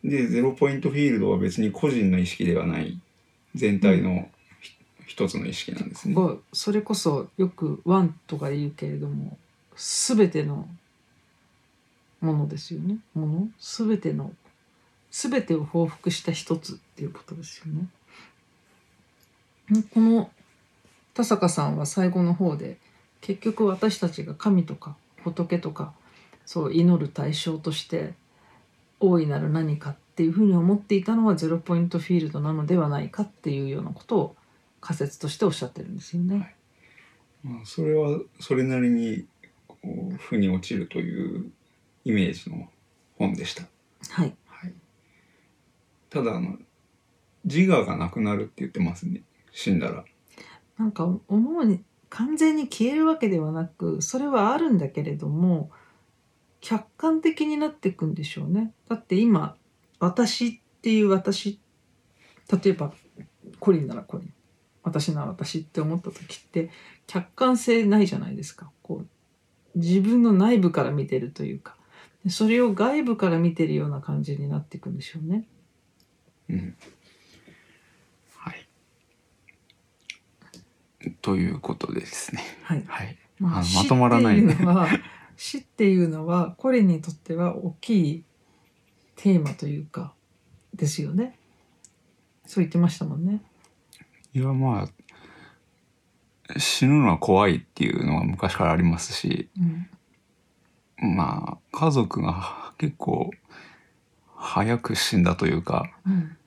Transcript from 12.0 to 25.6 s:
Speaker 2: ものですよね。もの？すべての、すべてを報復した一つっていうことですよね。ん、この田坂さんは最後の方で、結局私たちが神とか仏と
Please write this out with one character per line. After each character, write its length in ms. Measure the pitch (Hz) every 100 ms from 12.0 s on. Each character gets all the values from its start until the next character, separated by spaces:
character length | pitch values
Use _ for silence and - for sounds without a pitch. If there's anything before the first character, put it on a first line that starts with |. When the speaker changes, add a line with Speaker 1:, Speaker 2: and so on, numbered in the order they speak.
| _ _
Speaker 2:
も 120 | 160
の 140 | 151 147
で 100 | 151
す 160 | -
よ 60 | 160
ね。 200 | 165 214 _
も 140 | 160 156
の？ 220 | 160 214 -
す 260 | - - 220
べ 120 | 214
て 160 | 165
の、 200 | 151 139 - _ _ _ _ _ _ _
す 160 | - 269
べ 120 | 262
て 120 | -
を 120 | 160 151
報 200 | 170 165
復 240 | - -
し 140 | 175
た 80 | -
一 240 | 165 - 165
つ 200 | - -
っ 0 | _ -
て 80 |
い 40 | 147
う 40 |
こ 100 | - -
と 80 | 160
で 80 |
す 160 | 160 -
よ 60 | 160
ね。 160 | 151 180 _ _ - - _ _ _ _ _ _ _ _ _ _ _ _ _ _ 214
ん、 60 |
こ 160 | 214 226
の 320 | 226 226 - _ _ _ _ _ _ _ _
田 100 | -
坂 240 | 233 208 180
さ 160 | - 147
ん 120 | 147
は 80 | 147
最 240 | - 185
後 140 | 180
の 100 | 175
方 220 | 170 180 147
で、 220 | - - _ _ _ _
結 200 | - 196
局 240 | 226 214 214
私 320 | 190 220 190
た 100 | 175
ち 160 | 160 160
が 80 |
神 320 | 147 214 190 160
と 80 |
か 220 | 147 - 147 _ _
仏 380 | - 170 175
と 100 | 175